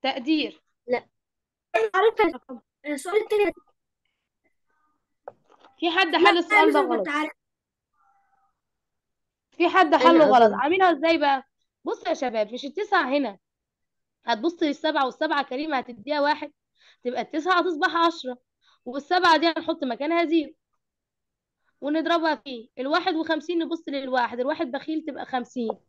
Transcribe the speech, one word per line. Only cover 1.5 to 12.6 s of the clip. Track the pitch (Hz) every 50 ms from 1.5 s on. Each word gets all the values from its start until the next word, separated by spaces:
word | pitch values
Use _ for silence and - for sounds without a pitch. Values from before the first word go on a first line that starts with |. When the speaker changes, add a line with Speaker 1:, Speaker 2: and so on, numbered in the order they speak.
| _ _ _ _ - - 440 427 -
Speaker 3:
عارفة | 381 381 453 440 - 427 339 330 - _ _ 262 233 _ _ _ _ _
السؤال | 294 294 277 - 349 370
التاني؟ | 427 427 - 427 415 415 339 320 - _ _ _ _ _ _ _ _ _ _ _ _ _ _ _ _ _ _ _ _ _ _ _ _ _ _ _ _ _ _ _ _ _ - - _ _ _ - _ _ - _ _
Speaker 1:
في | - 349
حد | 330 359 381
Speaker 3:
لا، | 330 302 320
Speaker 1:
حل | 330 - 339 349
السؤال | 339 - 403 415
Speaker 3:
أنا | 359 - -
Speaker 1:
ده | 392
Speaker 3:
كنت | 370 -
Speaker 1:
غلط؟ | 349 220 190 320
Speaker 3:
عارفة. | 285 294 302 302 - _ _ _ _ _ _ _ _ _ _ _ _ _ _ _ _ _ _ _ _ _ _ _ _ _ _ _ _ _ _ _ _ _ _ _ _ _ _ _ _ _ _ _
Speaker 1:
في | _ _ 330 339
حد | - 381 370 302 330
Speaker 2:
أنا | 294
Speaker 1:
حله | 254 339 339 330 311
غلط. | 285 262 247 233
Speaker 2:
أظن. | 214 208 -
Speaker 1:
عاملها | - 294 349 392 381 359 330
ازاي | 269 285 330 330 320
بقى؟ | 294 285 277 269 254 _ _ _ _ _ _ _ _
بص | 294 440 - -
يا | 370 320
شباب، | - 285 254 220 220 214 202 226
مش | 247